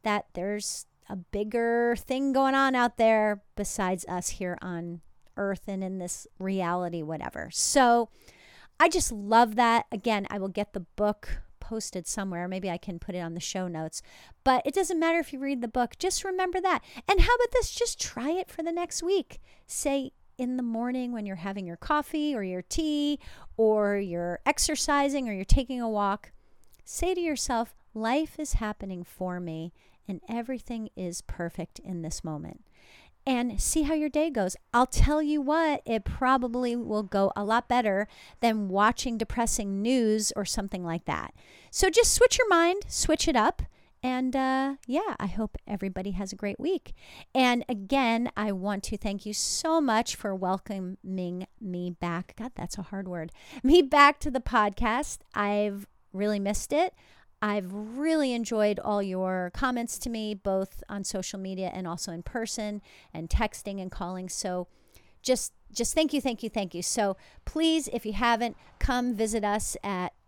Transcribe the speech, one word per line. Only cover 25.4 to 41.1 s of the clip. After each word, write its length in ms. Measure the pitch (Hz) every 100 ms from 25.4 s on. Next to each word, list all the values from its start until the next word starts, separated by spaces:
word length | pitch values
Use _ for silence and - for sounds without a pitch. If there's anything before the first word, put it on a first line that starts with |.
taking 360 | 190 - 247 254
a 100 | 233
walk, 400 | 214 202 208 - - _ - - -
say 280 | - - 349
to 80 | 370
yourself, 540 | 339 269 - 240 220 - -
"Life 460 | 220 220 269 311 -
is 160 | 302
happening 480 | - 214 208 190 180
for 380 | 175 - 185 180
me 320 | 175 160 165 _ _ _ -
and 140 | 185 -
everything 640 | 226 233 254 - 233 214
is 280 | - 185 175
perfect 580 | - - 170 - 165 -
in 220 | - 175
this 200 | 160 -
moment." 420 | 165 151 156 - - _ - - - _ -
And 340 | 247 240 202
see 220 | - 320
how 100 | 294
your 160 | 311 302
day 220 | 302 320
goes. 260 | 247 185 - _
I'll 140 | 240 254
tell 340 | - - 302
you 220 | 294 302
what, 400 | 269 311 320 285
it 200 | - 226
probably 720 | - - 254 262 240 240 247 240
will 260 | 226 214
go 280 | 202 202 196 -
a 80 |
lot 240 | 208 226 -
better 400 | 247 220 196 208 - - -
than 280 | 233 220 202
watching 500 | 190 214 233 254 226
depressing 640 | 220 - 233 - 202 196
news 500 | 214 262 226 214 208
or 120 | - 196
something 360 | - 202 185
like 220 | 175 165
that. 300 | -